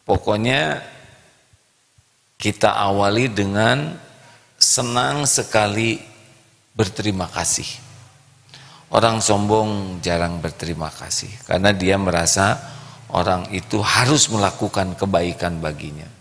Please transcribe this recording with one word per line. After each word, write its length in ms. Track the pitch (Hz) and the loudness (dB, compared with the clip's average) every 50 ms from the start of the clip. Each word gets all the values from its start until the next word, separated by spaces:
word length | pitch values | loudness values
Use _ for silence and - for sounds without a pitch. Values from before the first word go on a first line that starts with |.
Pokoknya 800 | _ - 101 95 - - 107 104 110 120 131 139 156 156 143 - - - - - - - - - - _ _ _ _ _ _ _ _ _ _ _ _ _ _ _ _ _ _ _ _ _ _ | _ 0 0 0 2 0 0 0 2 0 0 0 0 0 -2 -6 -8 -14 -18 -20 -20 -20 -20 -20 -20 _ _ _ _ _ _ _ _ _ _ _ _ _ _ _ _ _ _ _ _ _ _
kita 400 | _ - 104 104 - - 107 101 | _ -4 -4 0 2 2 2 4
awali 560 | 110 104 98 98 101 101 101 104 110 127 131 | 4 2 2 2 4 4 4 4 2 0 0
dengan 640 | 107 104 101 98 101 104 110 117 123 139 151 160 170 - - - - - - - - - _ _ _ _ | 0 0 -2 0 2 2 4 4 4 2 -2 -6 -8 -12 -18 -20 -20 -20 -20 -20 -20 -20 _ _ _ _
senang 640 | - - - - 127 120 120 120 127 135 143 147 147 | 0 2 2 0 0 0 0 0 0 0 0 0 0
sekali 800 | 131 - - 113 - - 110 107 104 101 107 113 113 110 - - - - - - - - _ _ _ _ _ _ _ _ | 0 0 0 -2 2 2 2 2 2 0 0 0 0 -2 -4 -6 -18 -20 -20 -20 -20 -20 _ _ _ _ _ _ _ _
berterima 560 | - 110 95 - - 98 110 98 95 87 82 | 0 0 0 0 -4 -4 -2 -2 -2 -4 -4
kasih. 380 | - 82 85 - - - - - - - - - - - - - - - _ _ _ _ _ _ - - - - - - - - | -4 -4 -2 -2 -2 -4 -4 -8 -12 -14 -16 -20 -20 -20 -20 -20 -20 -20 _ _ _ _ _ _ -20 -20 -20 -20 -20 -20 -16 2
Orang 320 | - 113 107 113 113 110 107 | 2 4 4 4 2 2 2
sombong 800 | - 107 101 104 104 107 110 110 107 104 101 98 92 92 87 78 | 2 2 2 4 4 4 4 4 2 -2 -4 -6 -6 -8 -6 -4
jarang 400 | 87 85 85 85 85 87 85 78 | -2 0 0 0 -2 -4 -4 -6
berterima 480 | 85 78 - - 80 85 78 80 78 | -8 -8 -8 -8 -8 -6 -6 -6 -8
kasih 400 | - - - - - - - - 98 - - | -8 -12 -10 -6 -6 -6 -6 -8 -14 -16 -4
karena 240 | - - 90 95 101 | -2 -2 2 4 2
dia 240 | 104 92 92 92 95 | 2 4 2 2 2
merasa 640 | 98 98 92 85 85 85 82 - 98 98 101 123 - - - - - - - - - - - - | 2 2 0 0 2 2 2 2 4 2 2 2 -2 -6 -14 -16 -18 -18 -20 -20 -20 -18 -4 -2
orang 320 | 90 90 92 92 90 90 - 98 | 0 0 2 0 -2 -2 -6 -8
itu 240 | 92 - - - 104 | -10 -6 -4 -2 -2
harus 480 | 101 98 - 113 123 127 151 147 - | 0 2 2 2 4 4 4 4 2
melakukan 720 | - 113 107 101 95 - - 110 101 - 104 95 92 87 - | 2 2 2 2 2 2 0 -4 -2 0 -2 -2 -2 -2 -4
kebaikan 640 | 98 98 95 85 87 90 85 - - 87 85 80 80 | -2 0 2 2 0 0 -2 -2 -4 -4 -4 -4 -6
baginya. 480 | 78 76 71 73 76 73 76 78 76 - - | -6 -6 -6 -10 -12 -12 -12 -16 -18 -20 -20